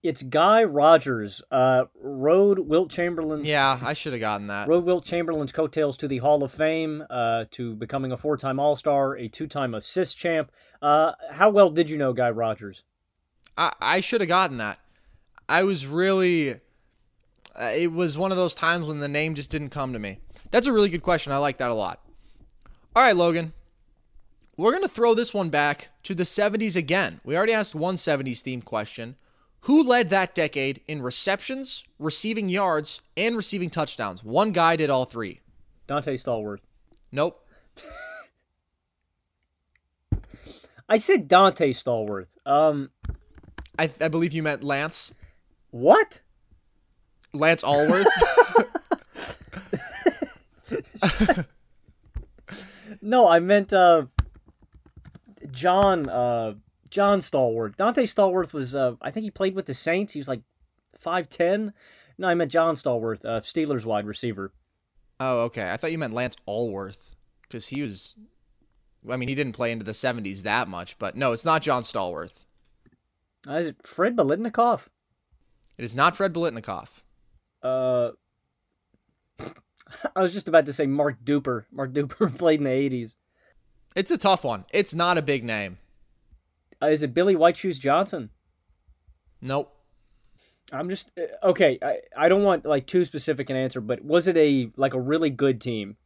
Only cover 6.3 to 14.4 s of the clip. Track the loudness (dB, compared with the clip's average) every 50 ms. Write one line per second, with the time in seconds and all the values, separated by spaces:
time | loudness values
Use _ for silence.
6.3 | 2 2 0 -4 -4 -2 -2 -2 0 -2 -4 -4 -6 -10 -12 -8 -4 -2 -2 0
7.3 | 0 -2 -4 -8 -10 -10 -10 -10 -8 -10 -10 -8 -6 -6 -4 -6 -6 -4 -2 -4
8.3 | -4 -2 -4 -4 -2 0 0 0 0 0 0 0 2 2 2 0 -2 -6 -10 -12
9.3 | -10 -12 -12 -8 -6 -4 -4 -4 -4 -8 -10 -6 -4 -4 -4 -4 -6 -6 -4 -2
10.3 | -2 -2 -4 _ _ _ _ _ _ _ 0 2 4 4 4 2 -2 _ -16 -18
11.3 | 0 4 4 6 8 8 6 6 6 2 0 0 0 -2 0 0 0 2 0 0
12.3 | 0 0 -2 -2 -4 -6 -10 -16 -16 -18 _ _ _ _ _ _ _ _ _ _
13.3 | _ _ _ -14 _ -2 -2 -2 -2 _ -2 0 0 0 0 -2 -2 -2 0 2
14.3 | 2 2